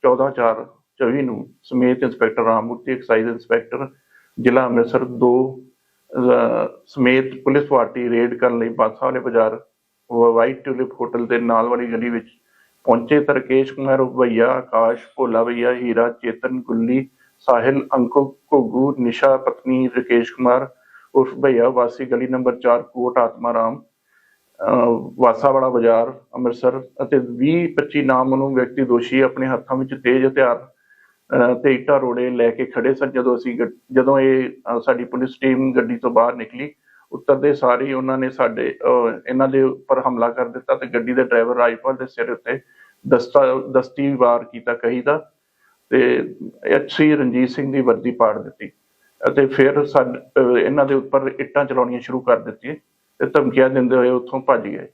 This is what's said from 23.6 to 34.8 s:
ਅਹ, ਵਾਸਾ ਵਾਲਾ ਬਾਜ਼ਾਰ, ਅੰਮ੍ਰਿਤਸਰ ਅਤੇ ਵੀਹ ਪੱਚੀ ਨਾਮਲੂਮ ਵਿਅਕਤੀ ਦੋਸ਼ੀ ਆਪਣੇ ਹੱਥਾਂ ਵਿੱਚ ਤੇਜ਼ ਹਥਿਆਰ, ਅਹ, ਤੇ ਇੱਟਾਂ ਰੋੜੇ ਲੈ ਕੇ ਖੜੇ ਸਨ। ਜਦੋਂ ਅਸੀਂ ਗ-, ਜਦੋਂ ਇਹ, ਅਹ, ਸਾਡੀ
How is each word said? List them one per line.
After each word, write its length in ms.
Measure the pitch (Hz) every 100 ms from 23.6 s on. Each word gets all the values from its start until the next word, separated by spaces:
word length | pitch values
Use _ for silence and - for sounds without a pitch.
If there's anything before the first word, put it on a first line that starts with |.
| 113 135 _ _ _ _ _ _ _ _
ਅਹ, 520 | 98 123 117 117 - -
ਵਾਸਾ 320 | 123 113 143
ਵਾਲਾ 180 | 135 131
ਬਾਜ਼ਾਰ, 440 | 123 117 113 120 135 _ 127
ਅੰਮ੍ਰਿਤਸਰ 460 | 123 120 127 131 131 -
ਅਤੇ 160 | 131 139
ਵੀਹ 480 | 123 120 139 170 170 170
ਪੱਚੀ 260 | 147 147
ਨਾਮਲੂਮ 540 | 135 127 131 131 135 131
ਵਿਅਕਤੀ 300 | 123 - 127
ਦੋਸ਼ੀ 340 | 120 117 127
ਆਪਣੇ 280 | 131 131 131
ਹੱਥਾਂ 300 | 127 - 131
ਵਿੱਚ 160 | 131 135
ਤੇਜ਼ 220 | 123 131 131
ਹਥਿਆਰ, 420 | 131 127 120 - _ _ _ _ _ _
ਅਹ, 240 | 135 120 123
ਤੇ 180 | 139 127
ਇੱਟਾਂ 240 | 131 139
ਰੋੜੇ 300 | 131 120 123
ਲੈ 200 | 123 117
ਕੇ 160 | 113 127
ਖੜੇ 280 | - 120
ਸਨ। 180 | 135 135
ਜਦੋਂ 240 | 131 123 123
ਅਸੀਂ 220 | 127 120
ਗ-, 120 | 117 - _
ਜਦੋਂ 280 | 131 131 135
ਇਹ, 300 | 135 131 127
ਅਹ, 300 | - -
ਸਾਡੀ 240 | 120